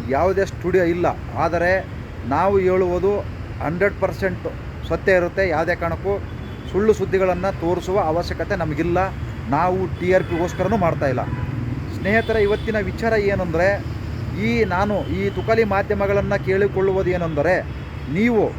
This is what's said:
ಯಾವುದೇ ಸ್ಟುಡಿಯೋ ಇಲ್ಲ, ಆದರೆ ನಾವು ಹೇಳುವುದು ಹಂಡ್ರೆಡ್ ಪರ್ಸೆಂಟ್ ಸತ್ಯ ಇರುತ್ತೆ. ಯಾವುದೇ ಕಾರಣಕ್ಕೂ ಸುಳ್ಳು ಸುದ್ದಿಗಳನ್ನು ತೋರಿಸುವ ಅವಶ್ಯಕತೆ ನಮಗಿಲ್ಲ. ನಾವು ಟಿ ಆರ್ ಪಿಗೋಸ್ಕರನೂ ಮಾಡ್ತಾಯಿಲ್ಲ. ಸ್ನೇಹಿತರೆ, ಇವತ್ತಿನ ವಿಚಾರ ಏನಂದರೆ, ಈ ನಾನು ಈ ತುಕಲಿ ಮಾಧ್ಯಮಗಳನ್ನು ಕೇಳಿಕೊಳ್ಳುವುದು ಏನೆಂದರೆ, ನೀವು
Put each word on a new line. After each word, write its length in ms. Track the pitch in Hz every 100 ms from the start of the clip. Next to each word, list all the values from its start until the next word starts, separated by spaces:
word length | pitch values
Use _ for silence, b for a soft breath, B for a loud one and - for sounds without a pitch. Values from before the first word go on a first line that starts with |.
| 120
ಯಾವುದೇ 360 | 135 180 190
ಸ್ಟುಡಿಯೋ 400 | 185 - 175 185
ಇಲ್ಲ, 220 | 170 175 160 120 - 135
ಆದರೆ 500 | 160 170 175 185 185 - - - 120
ನಾವು 320 | 143 190 196
ಹೇಳುವುದು 600 | 185 185 180 180 190 202 - - - -
ಹಂಡ್ರೆಡ್ 300 | 135 170 202 -
ಪರ್ಸೆಂಟ್ 480 | 190 160 190 180 165 - - - -
ಸತ್ಯ 240 | 165 -
ಇರುತ್ತೆ. 360 | 185 175 190 190
ಯಾವುದೇ 260 | 156 165
ಕಾರಣಕ್ಕೂ 480 | 170 170 165 190 202 - - - - -
ಸುಳ್ಳು 200 | 180 214
ಸುದ್ದಿಗಳನ್ನು 680 | 202 190 190 185 175 190 -
ತೋರಿಸುವ 380 | 170 175 180 196
ಅವಶ್ಯಕತೆ 560 | 160 165 - 160 165 196
ನಮಗಿಲ್ಲ. 420 | 160 147 170 175 190 - - - -
ನಾವು 520 | 143 180 185 185 -
ಟಿ 120 | 180
ಆರ್ 120 | 185
ಪಿಗೋಸ್ಕರನೂ 520 | 175 165 170 - 185 220
ಮಾಡ್ತಾಯಿಲ್ಲ. 440 | 165 151 143 120 113 - - - - - - -
ಸ್ನೇಹಿತರೆ, 440 | 190 220 226 220
ಇವತ್ತಿನ 360 | 202 214 - 214
ವಿಚಾರ 340 | 190 - 233
ಏನಂದರೆ, 720 | 220 202 190 175 160 185 202 - - - - - -
ಈ 220 | 220 233
ನಾನು 420 | 202 180 208 196 139
ಈ 240 | 180 196
ತುಕಲಿ 340 | 185 - 226
ಮಾಧ್ಯಮಗಳನ್ನು 800 | 214 196 202 202 196 202 196 202
ಕೇಳಿಕೊಳ್ಳುವುದು 680 | - 190 202 170 190 190 180
ಏನೆಂದರೆ, 520 | 180 165 147 151 175 - - - - -
ನೀವು 360 | 160 233 220 143